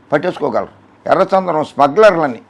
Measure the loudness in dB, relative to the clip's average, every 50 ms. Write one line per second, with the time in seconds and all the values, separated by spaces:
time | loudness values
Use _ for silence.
0 | _ _ -4 -2 -2 -4 -6 -4 -6 -4 -4 -4 -6 -6 -12 _ _ _ _ _
1 | _ -2 0 0 2 0 0 -2 0 -2 -4 -4 -4 -6 -2 0 0 0 4 4
2 | 4 4 4 4 -2 -4 -4 -8 -14 _